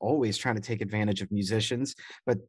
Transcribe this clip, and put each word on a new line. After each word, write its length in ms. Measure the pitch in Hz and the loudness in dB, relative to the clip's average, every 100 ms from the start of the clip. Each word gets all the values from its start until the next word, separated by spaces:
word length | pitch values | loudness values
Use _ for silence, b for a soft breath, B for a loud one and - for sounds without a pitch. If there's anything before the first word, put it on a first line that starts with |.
always 360 | 113 151 117 101 | 0 2 2 0
trying 180 | 127 110 | 0 -2
to 60 | |
take 200 | 101 113 | -2 -4
advantage 400 | 101 107 104 98 | -2 0 2 0
of 100 | 95 | 0
musicians. 640 | 104 95 110 110 123 135 - B B - | 0 2 0 2 0 -2 -6 B B 0
But 140 | 110 | 0